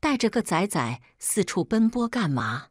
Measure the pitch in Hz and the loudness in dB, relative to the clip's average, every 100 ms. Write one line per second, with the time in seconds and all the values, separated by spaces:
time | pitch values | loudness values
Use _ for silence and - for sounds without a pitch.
0 | 311 262 226 233 - 165 202 170 117 120 | 0 2 2 0 0 0 0 -2 -2 -6
1 | _ _ - - 180 - 160 226 226 247 | _ _ -4 -2 0 -2 0 2 2 2
2 | 233 247 180 131 110 120 - | -2 0 0 0 -2 -4 -10